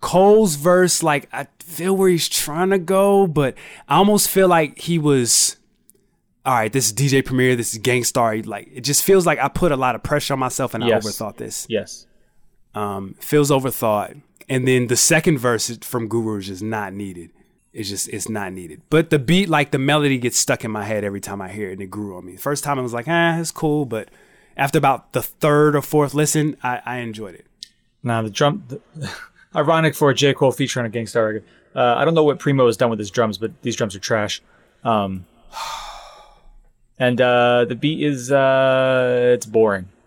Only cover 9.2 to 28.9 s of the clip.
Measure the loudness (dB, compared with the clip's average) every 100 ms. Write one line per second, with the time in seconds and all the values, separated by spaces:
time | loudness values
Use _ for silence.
9.2 | 4 0 0 0 0 2 0 -2 -2 -2
10.2 | -2 -2 -4 -2 -4 -2 0 0 0 -8
11.2 | -10 -10 -12 -12 -6 -6 -6 -16 _ _
12.2 | _ _ -20 _ _ -8 -8 -8 -12 -14
13.2 | 0 2 4 2 0 -4 0 0 -2 -12
14.2 | _ _ -6 -4 2 2 2 0 2 2
15.2 | 2 0 0 0 -4 -8 -8 -6 -4 -4
16.2 | -2 -6 -8 -10 -8 -6 -8 -10 -12 -12
17.2 | -18 _ _ _ _ -14 -10 -8 -8 -10
18.2 | -8 -8 -8 -10 -14 -18 _ 0 2 0
19.2 | 2 2 2 0 0 -2 0 2 2 0
20.2 | -2 -2 -2 -4 -4 -8 -4 -4 -4 -6
21.2 | -10 -10 -12 -10 -10 -10 -12 -10 -10 -12
22.2 | -16 -10 -6 -6 -4 -4 -4 -6 -2 0
23.2 | 0 0 -6 -4 -2 -2 -2 -6 -10 _
24.2 | _ _ _ -4 0 2 2 0 _ -6
25.2 | -6 -2 2 4 4 2 0 0 0 0
26.2 | 0 0 -2 -4 -6 -6 -6 -8 -8 -10
27.2 | -14 -16 _ _ -20 _ _ _ -4 -2
28.2 | -2 0 0 0 -8 -16 _